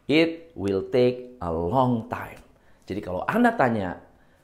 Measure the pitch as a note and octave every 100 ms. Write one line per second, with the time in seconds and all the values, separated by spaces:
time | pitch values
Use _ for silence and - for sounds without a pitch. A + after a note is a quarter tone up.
0 | - D3+ E3 E3 - - G2 F#2+ F#2+ B2+
1 | B2 B2 - - F2 D#2+ E2+ B2+ B2+ A#2+
2 | A2 G2 - - - _ _ _ - F#2+
3 | F2+ F2+ - A3 A#3+ A#3 C3 A2+ F2+ -
4 | - _ _ _